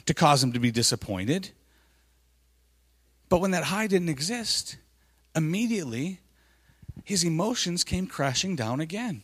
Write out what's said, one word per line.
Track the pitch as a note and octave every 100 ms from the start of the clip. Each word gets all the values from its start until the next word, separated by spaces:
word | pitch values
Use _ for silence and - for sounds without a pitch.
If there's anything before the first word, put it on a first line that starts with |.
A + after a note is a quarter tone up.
| -
to | D3+
cause | D#3 C#3+
him | B2+
to | A#2+
be | A#2+
disappointed. | A2+ A2+ A#2 - F#2 G2+ F#3 F#3 - _ _ _ _ _ _ _ _ _ _ _ _ _ _ _ _ -
But | F3+
when | F#3+
that | F#3 D3
high | G3 A3
didn't | F#3+ E3+
exist, | C3+ E3 A#3+ G#3+ - - - _ _ _ _ _ E3
immediately | D#3 F#3+ A#3 A3 C#3 A2+ E3 F#3 _ _ _ _ _ - - -
his | - G3
emotions | E3+ D#3+ G#3+ B3 F3+ F3
came | - F3+ F#3
crashing | - C#3 B2+ F#3+ D#3+
down | A2 C3
again. | D#3+ G3+ A#3+ B2